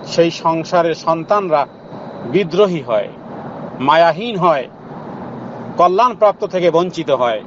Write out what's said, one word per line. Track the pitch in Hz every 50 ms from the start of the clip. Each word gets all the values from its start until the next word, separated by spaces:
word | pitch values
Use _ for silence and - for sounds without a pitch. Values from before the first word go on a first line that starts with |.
| -
সেই | - - 170 170 165
সংসারের | 160 - - 165 160 165 160 - 185 175 165 165 156
সন্তানরা | - - - 165 165 156 - 208 208 196 175 147 143 135 - - - - - - - - - - - -
বিদ্রোহী | 117 131 190 202 160 160 180 208 190 175 156
হয়, | 127 123 113 104 98 85 - - - - - - - - - - - - - -
মায়াহীন | 127 139 151 165 170 165 156 170 220 240 220
হয়, | 185 175 175 156 135 123 - - - - - - - - - - - - - - - - - - - - - -
কল্যাণপ্রাপ্ত | - 170 180 185 202 233 - 214 170 214 202 190 - 208
থেকে | 180 185 185 175 170
বঞ্চিত | 156 165 180 185 - 165 156 147
হয়। | 139 123 127 120 110 107 -